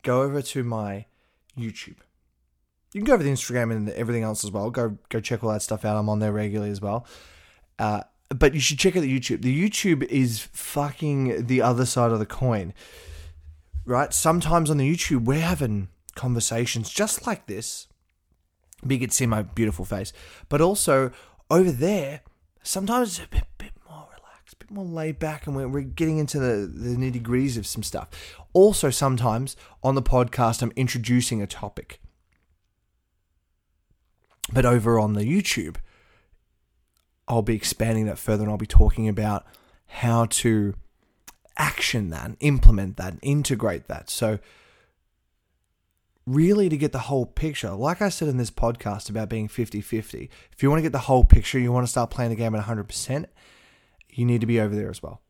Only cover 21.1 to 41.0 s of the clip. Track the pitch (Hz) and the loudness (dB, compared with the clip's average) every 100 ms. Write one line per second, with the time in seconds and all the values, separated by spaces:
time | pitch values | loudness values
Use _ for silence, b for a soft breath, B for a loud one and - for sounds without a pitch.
21.1 | B B B _ 165 185 123 165 208 139 | B B B _ 4 4 2 0 0 -4
22.1 | 147 - _ _ _ - 196 202 247 233 | -10 -18 _ _ _ -8 -4 0 0 -2
23.1 | 170 - - - - - - - 151 - | -6 -4 -4 -4 -12 -18 -18 -20 -20 -20
24.1 | - - - _ - - 202 185 165 160 | -20 -20 -20 _ -20 -16 -10 -8 -6 -6
25.1 | 147 156 151 - 135 131 139 135 123 160 | -4 -6 -6 -8 -6 -4 -4 -6 -2 0
26.1 | 156 147 147 127 107 98 73 120 123 131 | 0 -2 0 0 0 -4 -6 -4 -2 -2
27.1 | 123 117 123 139 117 - - - - - | -4 0 0 0 -2 -6 -8 -8 -8 -12
28.1 | B B B B 185 202 208 147 - 139 | B B B B 6 8 6 0 2 0
29.1 | 123 123 113 139 - B B 131 135 127 | 2 0 0 -4 -10 B B 0 2 4
30.1 | 127 120 - 117 113 120 - 127 127 113 | 4 2 2 0 2 -4 -2 -2 -2 2
31.1 | 123 123 110 101 - 101 - - - - | 2 2 -4 -6 -8 -12 -12 -16 -20 -20
32.1 | _ _ _ _ _ _ _ _ _ _ | _ _ _ _ _ _ _ _ _ _
33.1 | _ _ _ _ _ _ _ _ _ _ | _ _ _ _ _ _ _ _ _ _
34.1 | _ _ _ - 127 123 120 110 113 107 | _ _ _ -2 2 4 4 4 2 2
35.1 | 104 107 185 - - 80 - b b b | 0 0 0 0 -4 -6 -8 b b b
36.1 | b b _ _ _ _ _ _ _ _ | b b _ _ _ _ _ _ _ _
37.1 | _ - 117 107 110 - - 113 110 107 | _ -2 0 0 -2 -4 -2 0 0 -2
38.1 | - - 107 107 104 110 - 107 - 110 | -4 -2 0 0 -4 8 8 8 4 0
39.1 | 101 107 101 b b b b _ - 120 | 0 -2 -2 b b b b _ -4 0
40.1 | 117 113 - 120 110 101 - - _ | 2 2 0 2 2 0 -4 -16 _